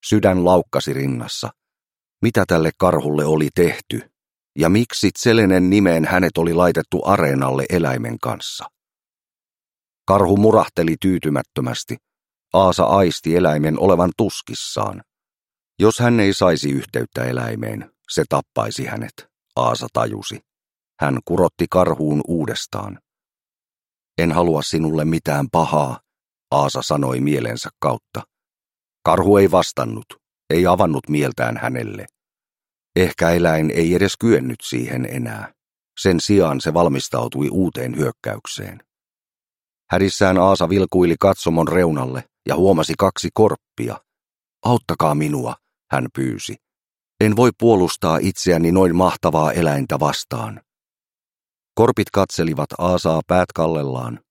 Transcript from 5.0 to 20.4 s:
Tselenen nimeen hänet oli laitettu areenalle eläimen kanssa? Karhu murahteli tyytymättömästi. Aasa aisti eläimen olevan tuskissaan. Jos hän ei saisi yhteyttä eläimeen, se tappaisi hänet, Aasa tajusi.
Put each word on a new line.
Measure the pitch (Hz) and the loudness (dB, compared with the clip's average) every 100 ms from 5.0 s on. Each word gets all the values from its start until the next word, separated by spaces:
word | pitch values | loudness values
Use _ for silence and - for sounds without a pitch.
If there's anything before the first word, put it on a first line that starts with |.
| 98 | -4
Tselenen | - 123 113 101 92 92 | 0 2 4 4 4 4
nimeen | 101 95 82 78 | 4 4 2 0
hänet | 90 90 85 | 0 0 0
oli | 85 | 0
laitettu | 85 90 82 76 90 - | 2 2 2 -4 -4 0
areenalle | 101 78 69 67 67 67 | 2 2 0 -2 -2 -2
eläimen | 90 78 64 58 57 | -2 -2 -4 -6 -8
kanssa? | - 58 - - - _ _ _ _ _ _ _ _ _ _ _ _ _ - | -8 -8 -10 -14 -16 _ _ _ _ _ _ _ _ _ _ _ _ _ 2
Karhu | 98 92 101 | 4 4 6
murahteli | 110 104 85 - 82 80 | 6 6 2 -2 -2 0
tyytymättömästi. | 95 90 78 71 - - 64 60 - - _ _ _ _ _ | 0 0 0 -2 -4 -6 -6 -6 -10 -12 _ _ _ _ _
Aasa | 92 95 87 | 4 4 4
aisti | 87 98 92 - 80 87 | 2 4 2 0 -2 2
eläimen | 87 76 78 78 | 2 2 0 0
olevan | 95 87 90 - | 2 4 2 0
tuskissaan. | 101 - - 113 - - 104 95 - _ _ _ _ _ _ _ | -4 -4 -12 -12 -10 -6 -8 -8 -20 _ _ _ _ _ _ _
Jos | 107 - | 0 2
hän | 120 117 | 2 4
ei | 98 | 2
saisi | 95 92 78 71 | 2 2 2 -2
yhteyttä | 69 - 60 60 - | -4 -4 -8 -6 -6
eläimeen, | 62 62 58 55 55 55 - _ _ | -6 -4 -6 -8 -8 -10 -14 _ _
se | - - | -4 -2
tappaisi | 69 - - 55 - 65 | -2 -4 -6 -6 -6 -8
hänet, | 55 57 - - _ _ - | -8 -10 -14 -20 _ _ -2
Aasa | 60 60 123 | -2 -2 -4
tajusi. | - 57 52 - - | -4 -4 -6 -12 -16